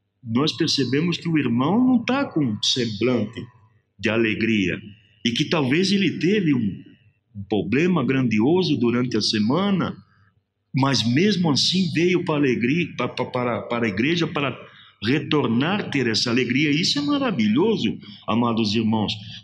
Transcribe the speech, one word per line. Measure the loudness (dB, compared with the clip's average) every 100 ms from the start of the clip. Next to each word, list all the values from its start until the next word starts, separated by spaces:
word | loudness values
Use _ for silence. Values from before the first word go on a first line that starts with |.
| _ _
nós | -4 -2 0
percebemos | 0 -2 0 0 0 0 -2
que | -2
o | 0
irmão | 0 0 2 2
não | 4 2
tá | 2 -2
com | -2 -2 -2 -2
semblante | -2 -2 -2 0 0 0 -2 -8 -14 -18 _ _ _ -6
de | -2
alegria | 2 2 0 0 2 0 -4 -10 -20 _ _
e | -2
que | -2 0
talvez | 0 2 0 2
ele | 2 0 0
teve | 0 2 2
um, | 0 -2 -6 -14 -20 _ _ _
um | -14 -4
problema | -2 0 0 2 2
grandioso | 0 0 2 2 2 2 2 2
durante | 2 0 0 -2
a |
semana, | 0 0 2 2 0 0 -2 -6 -18 _ _ _ _ _ _
mas | 0 0 2
mesmo | 2 4 2 2 2
assim | 2 2 0 0
veio | 2 2 2
para | 0
a | 2
alegria, | 2 2 2 0 -2 -4
pa-, | -4
pa-, | -4
para, | -6 -2 -2 -4
para | -4 -2 -2
a |
igreja | 0 0 0 -2
para | -2 -4 -6 -14 -20 -20 -8
retornar | -2 0 0 0 2 2 0 -2 -2
ter | -2 0
essa | 0 0
alegria. | 0 0 0 2
Isso | 0 0 -2
é |
maravilhoso, | 0 0 0 0 2 2 2 2 -2 -4 -12 -12 -2
amados | 0 2 0 0
irmãos, | 0 0 0 -2 -6 -12 -12